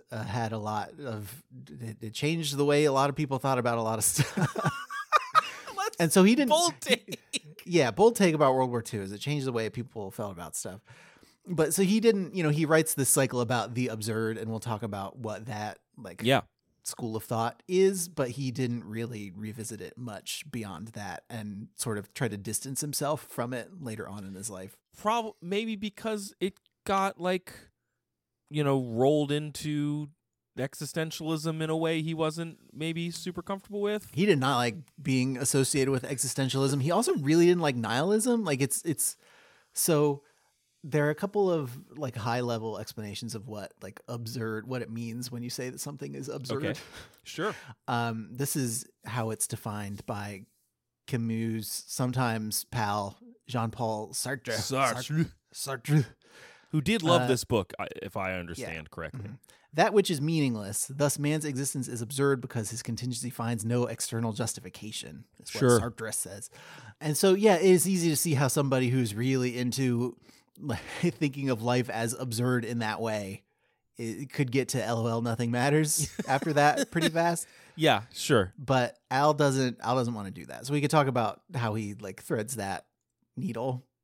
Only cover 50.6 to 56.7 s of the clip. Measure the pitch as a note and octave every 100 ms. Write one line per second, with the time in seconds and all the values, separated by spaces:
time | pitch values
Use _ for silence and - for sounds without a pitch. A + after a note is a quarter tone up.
50.6 | _ _ _ _ - B2 A2+ A2+ A2+ A2+
51.6 | G#2 - - - B2+ B2+ B2 A2 G#2+ -
52.6 | - B2 G#2 G#2 G2+ - A#3+ - - B2
53.6 | A2+ A2+ A2+ G#2+ A2 - B2+ C3+ - G#2+
54.6 | G#2 B2+ C3 A#2 B2+ D3+ D#3+ - _ -
55.6 | - C3 - D3 A#2+ - _ - - -
56.6 | _